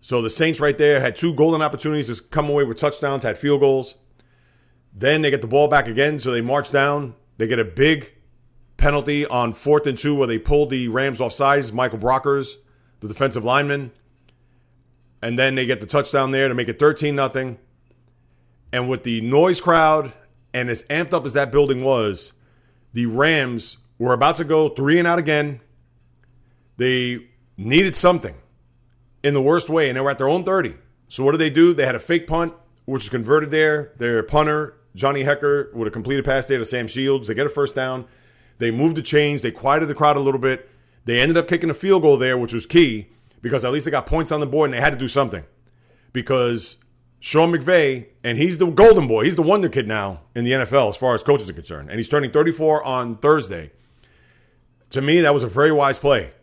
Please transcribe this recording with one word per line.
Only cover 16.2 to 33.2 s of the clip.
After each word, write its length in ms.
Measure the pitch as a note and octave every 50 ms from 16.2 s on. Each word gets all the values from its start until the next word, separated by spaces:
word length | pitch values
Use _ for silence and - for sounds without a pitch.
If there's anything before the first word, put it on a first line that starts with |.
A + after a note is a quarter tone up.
| C3+ C3
there 180 | C3+ C3+ C3+ C3+
to 40 | B2
make 140 | B2 B2 A2
it 100 | A2+ -
thirteen 380 | D3 D3+ D3+ D3+ D3+ D3 C#3+
nothing. 420 | C#3 C3+ C3 - C3 C3 C3 A#2 - _ _ _ _ _ _ _ _ _ _ _ _ _ _ _ _ _ _ _ _ _ _ -
And 160 | B2 B2 B2
with 140 | C3 B2 -
the 180 | B2 A#2 A2+
noise 400 | A2 A#2+ C3 C#3+ E3 F#3 F3+ E3+
crowd 500 | - F3 E3+ D#3+ D#3+ D#3 D#3 D#3 D3 C3 - - _ _ _ _ _ _ _
and 160 | B2 B2 B2
as 140 | A#2 - -
amped 300 | _ C#3+ D#3 F3 - F3+
up 120 | E3+ -
as 80 | C#3+ A2+
that 180 | C#3+ C#3 B2+
building 320 | A2+ C#3+ D3 C3+ C3+ B2 C3
was, 500 | C3+ C3+ A#2+ A2 G#2+ G2 F2 - - _ _ _ _ _ _ _ _ _ _ _ _
the 140 | - A#2+ A#2+
Rams 720 | A#2 A2 B2 C#3+ D#3 E3 D#3 C3+ B2+ B2 A#2 - - - - _ _ _ _
were 160 | A#2 B2 B2
about 220 | A#2 C3+ D3+ E3+
to 80 | E3 E3+
go 240 | C#3+ D#3+ D#3 D#3 D3
three 320 | D3 - C#3 C#3+ D#3+ F3
and 80 | E3+ E3+
out 100 | E3+ E3+
again. 440 | E3 C#3+ D3+ D3 D3 D3 C#3+ A#2+ _ _ _ _ _ _ _ _ _ _ _ _ _ _ _ _ _ _ _ _ _ _ _
They 540 | - B2 B2+ B2+ B2+ B2 B2 B2 A#2 - _ _ _ _ _ _
needed 400 | - F#2+ A2 C3 E3 G3 F#3+ C#3+
something 400 | - - F3+ F3+ E3+ - G2 D2 - _ _ _ _ _ _ _ _ _ _ _ _ _ _ _ _ _
in 100 | C#3+ C#3+
the 80 | C#3
worst 280 | C3 C#3+ D#3+ F3 E3 -
way, 180 | D#3+ E3 D#3 C3+
and 80 | B2
they 60 | C3
were 100 | C3+ C#3
at 60 | C#3 C3+
their 100 | C3+ C3+
own 160 | D#3 F3+ F3+
thirty. 320 | F#3 F#3+ F#3+ E3 A2 D2+ - _ _ _ _ _ _
So 160 | - - C3
what 80 | C#3
did 60 | D3 D#3+
they 100 | D#3+ D#3
do? 240 | C3+ D3+ E3 F3 F3
They 120 | D3 C#3
had 100 | C3 B2
a 40 | A2+
fake 280 | - - E3+ E3+ E3 -
punt, 260 | D#3+ E3 E3+ E3 E3 - _ _ _ _ _
which 180 | - C3+ C3 -
was 60 | -
converted 420 | - B2